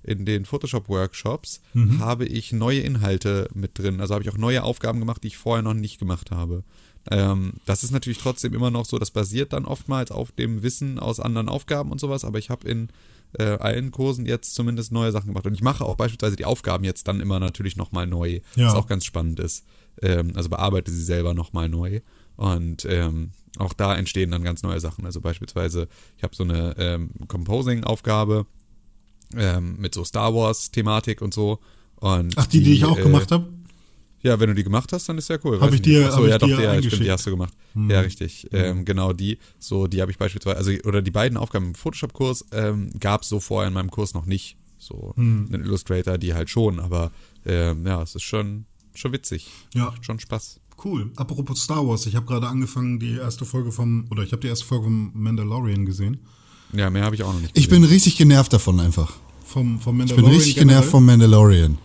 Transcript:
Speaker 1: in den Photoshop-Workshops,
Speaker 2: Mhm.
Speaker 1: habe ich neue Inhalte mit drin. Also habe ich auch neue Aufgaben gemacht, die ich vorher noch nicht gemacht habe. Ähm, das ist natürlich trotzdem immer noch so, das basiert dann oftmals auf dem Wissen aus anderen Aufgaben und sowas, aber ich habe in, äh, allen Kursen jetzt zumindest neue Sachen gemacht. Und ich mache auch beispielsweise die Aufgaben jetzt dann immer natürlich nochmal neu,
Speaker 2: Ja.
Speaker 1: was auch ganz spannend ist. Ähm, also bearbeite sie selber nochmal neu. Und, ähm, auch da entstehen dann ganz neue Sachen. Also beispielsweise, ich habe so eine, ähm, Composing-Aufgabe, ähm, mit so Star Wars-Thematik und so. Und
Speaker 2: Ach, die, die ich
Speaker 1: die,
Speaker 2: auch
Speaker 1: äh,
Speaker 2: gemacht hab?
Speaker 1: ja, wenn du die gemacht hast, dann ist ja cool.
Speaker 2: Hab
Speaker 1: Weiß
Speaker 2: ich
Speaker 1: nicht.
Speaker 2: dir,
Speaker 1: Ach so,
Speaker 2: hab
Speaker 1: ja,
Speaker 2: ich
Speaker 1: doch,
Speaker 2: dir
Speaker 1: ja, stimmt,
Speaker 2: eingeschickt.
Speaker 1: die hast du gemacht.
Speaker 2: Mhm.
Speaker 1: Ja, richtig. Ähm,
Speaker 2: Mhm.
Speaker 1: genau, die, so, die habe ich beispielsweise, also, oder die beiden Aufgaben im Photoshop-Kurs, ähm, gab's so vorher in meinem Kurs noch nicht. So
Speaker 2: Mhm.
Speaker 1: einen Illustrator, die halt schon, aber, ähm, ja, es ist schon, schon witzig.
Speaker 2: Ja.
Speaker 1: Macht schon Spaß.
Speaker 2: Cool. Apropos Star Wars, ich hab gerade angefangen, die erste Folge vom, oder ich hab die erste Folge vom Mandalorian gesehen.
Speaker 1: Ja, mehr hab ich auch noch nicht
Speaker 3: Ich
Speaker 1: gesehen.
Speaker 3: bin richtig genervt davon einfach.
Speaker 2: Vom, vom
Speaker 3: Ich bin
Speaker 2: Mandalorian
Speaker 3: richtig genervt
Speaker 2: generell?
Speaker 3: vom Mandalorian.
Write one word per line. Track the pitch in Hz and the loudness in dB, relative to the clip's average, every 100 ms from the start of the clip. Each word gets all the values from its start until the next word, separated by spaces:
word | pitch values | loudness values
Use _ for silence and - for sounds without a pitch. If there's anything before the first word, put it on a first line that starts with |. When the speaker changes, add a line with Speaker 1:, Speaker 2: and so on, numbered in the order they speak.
Speaker 1:
in | - 101 98 | -8 -6 -4
den | 104 | -4
Photoshop-Workshops, | 98 143 135 120 - 98 95 - 107 143 - - _ | -4 -8 -6 -8 -4 -4 -4 -6 -8 -8 -10 -14 _
Speaker 2:
Mhm. | 120 107 127 | 0 2 2
Speaker 1:
habe | 113 120 123 | -2 -4 -4
ich | 113 - | -6 -6
neue | 113 113 139 | -4 -2 -2
Inhalte | 139 123 101 95 101 101 - | -2 -2 -2 -2 -2 -4 -4
mit | 98 98 - | -8 -10 -6
drin. | 98 92 | -6 -4
Also | 98 | -4
habe | 104 | -4
ich | 104 | -6
auch | 101 | -4
neue | 113 127 | -2 -2
Aufgaben | - 123 113 117 | -2 -4 -4 -4
gemacht, | 113 117 | -6 -6
die | 110 | -10
ich | - | -8
vorher | - 113 | -4 -2
noch | 110 | -2
nicht | 110 104 - | -4 -6 -8
gemacht | 92 87 - | -6 -6 -6
habe. | 87 85 90 - _ _ - - | -8 -6 -8 -10 _ _ -20 -4
Ähm, | 101 98 98 95 - - | -2 0 -2 -4 -8 -4
das | 98 | -2
ist | 120 | 0
natürlich | 131 127 113 | -4 -6 -6
trotzdem | 131 127 131 | -4 -4 -4
immer | 113 123 | -2 -2
noch | 120 | -2
so, | 113 120 | -4 -4
das | 107 | -4
basiert | 107 98 113 139 | -4 -4 -4 -6
dann | 143 | -6
oftmals | 135 131 - 131 123 | -6 -8 -6 -6 -6
auf | - 120 | -8 -10
dem | - 117 110 | -6 -6 -4
Wissen | 120 - 139 127 | -4 -4 -6 -6
aus | - 113 | -6 -6
anderen | 117 113 110 | -4 -4 -4
Aufgaben | 143 - 143 143 | -6 -4 -6 -4
und | 139 | -6
sowas, | 143 135 | -6 -6
aber | 110 110 | -6 -8
ich | - | -6
habe | 123 - | -10 -6
in, | 113 113 - _ - _ - | -6 -8 -14 _ -20 _ -4
äh, | |
allen | 107 101 107 117 127 | -4 -2 -2 -4 -6
Kursen | 127 131 123 113 | -4 -4 -2 -4
jetzt | 117 - | -4 -2
zumindest | - 120 117 110 | 0 -2 -4 -4
neue | 117 113 | -2 -2
Sachen | 104 98 | -2 -4
gemacht. | 98 98 | -6 -4
Und | |
ich | 98 | 0
mache | 120 143 | 0 0
auch | - - | -4 -4
beispielsweise | 117 113 107 98 | -4 -2 -4 -4
die | |
Aufgaben | - 117 - 87 | -4 -4 -2 -4
jetzt | 95 - - | -4 -4 -4
dann | 101 | -4
immer | 98 95 | -2 -2
natürlich | 92 - 95 92 | -4 -6 -8 -8
nochmal | 92 90 87 | -8 -6 -4
neu, | 87 85 87 - - | -4 -4 -6 -6 0
Speaker 2:
Ja. | 120 | 2
Speaker 1:
was | |
auch | 104 - | 2 -2
ganz | 95 | -6
spannend | - 85 82 82 | -6 -6 -6 -6
ist. | 85 - _ _ _ - | -8 -10 _ _ _ -6
Ähm, | 95 85 85 | -2 -2 -2
also | 92 85 | -6 -6
bearbeite | 85 98 98 92 | -4 -2 -2 -4
sie | 85 | -6
selber | 85 87 85 | -4 -2 -2
nochmal | 85 80 82 82 | -4 -6 -6 -4
neu. | 82 90 104 _ _ _ - | -4 -6 -8 _ _ _ -6
Und, | 98 87 85 80 - | -4 -2 -4 -6 -4
ähm, | 90 82 80 82 - _ - | -2 -2 -4 -8 -12 _ -8
auch | 92 | -8
da | - 101 95 | -2 -2 -2
entstehen | 92 98 90 | -4 -2 -2
dann | 85 | -2
ganz | 87 85 | -4 -6
neue | 90 85 | -6 -6
Sachen. | 82 - 90 | -8 -10 -12
Also | 90 | -8
beispielsweise, | 85 85 - - 85 85 82 - - _ | -8 -8 -8 -6 -4 -4 -8 -12 -20 _
ich | |
habe | - | -10
so | - | -4
eine, | 90 82 85 - | -4 -2 -4 -4
ähm, | 87 85 85 - - | -4 -4 -8 -12 -10
Composing-Aufgabe, | 90 82 117 127 117 110 110 - 107 107 107 104 - _ - _ _ _ _ - 117 | -8 -4 -2 -2 -2 -4 -4 -2 0 0 -2 -4 -14 _ -20 _ _ _ _ -14 -4
ähm, | 98 90 87 87 | -2 -2 -4 -6
mit | 98 | -8
so | - | -6
Star | 87 110 110 | -4 -2 0
Wars-Thematik | 113 110 113 - - 107 110 117 110 | 0 0 -2 -4 -2 0 -2 -2 -6
und | 107 | -6
so. | - 104 107 _ - _ _ | -2 -2 -4 _ -20 _ _
Und | 101 90 87 87 | 0 0 0 0
Speaker 2:
Ach, | 123 | 4
die, | - | 6
die | 95 | 6
ich | 95 | 6
Speaker 1:
die, | |
Speaker 2:
auch | 156 160 | 4 4
Speaker 1:
äh, | |
Speaker 2:
gemacht | 143 143 - | 6 4 4
hab? | 170 175 - - - _ _ _ _ | 0 0 -14 -20 -20 _ _ _ _
Speaker 1:
ja, | 123 113 | 0 4
wenn | 110 | 2
du | |
die | 101 | 2
gemacht | 98 107 123 | 0 -2 -2
hast, | 180 - | -6 -4
dann | 160 | -4
ist | - | -4
ja | 160 | -4
cool. | 156 110 | -2 4
Speaker 2:
Hab | 143 | 4
Speaker 1:
Weiß | |
Speaker 2:
ich | 139 | 6
Speaker 1:
nicht. | 98 | 6
Speaker 2:
dir, | 147 139 | 6 6
Speaker 1:
Ach | 135 | 4
so, | |
Speaker 2:
hab | 110 | 4
Speaker 1:
ja, | |
Speaker 2:
ich | 110 | 6
Speaker 1:
doch, | - | 4
Speaker 2:
dir | |
Speaker 1:
ja, | - | 4
stimmt, | 110 98 | 2 2
Speaker 2:
eingeschickt. | 120 104 | 2 2
Speaker 1:
die | 98 | 2
hast | 92 - | 0 -2
du | |
gemacht. | 92 90 _ _ | -4 -6 _ _
Speaker 2:
Mhm. | 107 104 | -2 2
Speaker 1:
Ja, | 98 | 2
richtig. | 92 - 82 - - | 2 -2 -10 -10 -6
Ähm, | 98 90 90 | -2 0 -2
Speaker 2:
Mhm. | |
Speaker 1:
genau, | 90 95 95 | -2 0 0
die, | 90 98 110 - _ | -2 -4 -6 -12 _
so, | - 98 95 | -6 -2 -2
die | 92 | -2
habe | 95 | -4
ich | 95 | -4
beispielsweise, | 95 101 98 92 | -6 -4 -6 -4
also, | 95 98 | -2 -2
oder | 107 101 | -2 -2
die | 95 | -2
beiden | 101 127 117 | -2 -2 -2
Aufgaben | 113 101 90 | -4 -4 -4
im | |
Photoshop-Kurs, | 85 165 - 135 - 131 123 - | -6 -8 -8 -10 -4 -4 -4 -6
ähm, | 110 107 104 98 - | -4 -2 -4 -6 -6
gab's | 101 104 - | -2 -2 -2
so | 104 | -4
vorher | - 101 98 | -4 -2 -2
in | |
meinem | 92 92 | -4 -4
Kurs | - 104 | -4 -6
noch | 87 82 | -6 -4
nicht. | 95 - - _ _ | -6 -6 -20 _ _
So | - 92 92 95 | -18 -16 -8 0
Speaker 2:
Mhm. | 117 110 104 | 2 2 -2
Speaker 1:
einen | 98 | -6
Illustrator, | 92 98 - 90 92 92 | -4 -4 -2 -4 -2 -2
die | 90 | -2
halt | 82 80 | -4 -2
schon, | 117 110 90 | 0 0 -2
aber, | 87 87 85 - - - - | -4 -4 -4 -8 -20 -14 -4
ähm, | 87 85 80 90 | 0 0 -2 -4
ja, | 90 | -4
es | 80 | -6
ist | - | -10
schon, | - 110 104 104 107 _ _ | -6 -6 -6 -10 -14 _ _
schon | - 131 | -10 -8
witzig. | 131 - 80 - - - | -6 -6 -8 -12 -20 -6
Speaker 2:
Ja. | 120 120 | -4 -4
Speaker 1:
Macht | 117 | -6
schon | - 113 | -10 -12
Spaß. | - 110 - - _ - | -8 -10 -10 -20 _ -14
Speaker 2:
Cool. | 202 156 104 - | -8 -6 -6 -8
Apropos | 127 143 135 127 | -8 -8 -6 -6
Star | - 151 135 | -4 -2 0
Wars, | 110 117 | -2 -2
ich | 113 | -4
hab | 117 | -2
gerade | 123 120 | -4 -4
angefangen, | 131 131 127 123 120 | -4 -4 -4 -4 -4
die | 117 | -4
erste | 117 117 - | -6 -6 -8
Folge | 127 127 120 | -8 -6 -6
vom, | 110 117 117 117 | -2 0 0 -2
oder | 110 | -6
ich | 95 | -4
hab | 113 | -4
die | 127 | -4
erste | 117 - | -6 -4
Folge | 123 | -2
vom | 110 110 104 | 0 0 -2
Mandalorian | 110 110 113 104 120 117 101 98 | -4 -2 -2 -2 -4 -2 -2 -2
gesehen. | 95 101 131 - _ _ - _ | -2 -4 -4 -10 _ _ -20 _
Speaker 1:
Ja, | 101 95 | -2 0
mehr | 98 | 2
hab | 104 | 0
ich | 107 | -2
auch | 95 | -4
noch | 90 | -4
nicht | 82 - | 2 4
Speaker 3:
Ich | 131 | 8
Speaker 1:
gesehen. | 180 | 10
Speaker 3:
bin | 160 | 10
richtig | 190 190 - | 8 6 8
genervt | 151 139 131 | 8 10 8
davon | 113 - 90 | 4 4 4
einfach. | 87 82 78 - - - | 4 2 -2 -4 -20 -20
Speaker 2:
Vom, | - 135 123 113 | -6 -2 0 0
vom | 120 123 | -2 0
Speaker 3:
Ich | 127 | 4
bin | 123 | 8
Speaker 2:
Mandalorian | 120 165 | 10 10
Speaker 3:
richtig | 147 139 | 6 8
genervt | 143 | 10
Speaker 2:
generell? | 131 131 | 10 8
Speaker 3:
vom | 139 123 | 10 10
Mandalorian. | 120 113 107 107 92 80 76 | 10 10 10 10 10 6 2